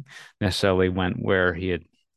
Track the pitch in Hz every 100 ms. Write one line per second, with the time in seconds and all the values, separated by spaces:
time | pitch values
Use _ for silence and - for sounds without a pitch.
0 | - - - - 104 - 101 92 92 92
1 | 92 - 104 98 90 87 92 85 - _
2 | _